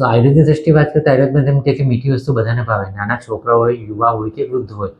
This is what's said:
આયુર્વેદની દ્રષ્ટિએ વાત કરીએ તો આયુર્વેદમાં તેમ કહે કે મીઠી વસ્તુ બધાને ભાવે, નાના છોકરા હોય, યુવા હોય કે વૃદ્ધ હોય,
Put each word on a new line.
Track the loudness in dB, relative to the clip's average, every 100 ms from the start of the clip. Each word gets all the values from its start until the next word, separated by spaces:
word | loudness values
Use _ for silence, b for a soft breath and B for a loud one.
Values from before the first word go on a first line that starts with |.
| 0
આયુર્વેદની | 4 4 4
દ્રષ્ટિએ | 4 2 2
વાત | 2 2
કરીએ | 0
તો | 2
આયુર્વેદમાં | 2 2 2 2
તેમ | 0
કહે | 0
કે | 0
મીઠી | 0 0 0
વસ્તુ | -2 -2
બધાને | -2 -2 -2
ભાવે, | -2 -4 -4 -8
નાના | -6 -6
છોકરા | -6 -6 0 2
હોય, | 2 -2
યુવા | -6 -2 -2
હોય | 0 -4
કે | -6 -6
વૃદ્ધ | -6 -6
હોય, | -8 -10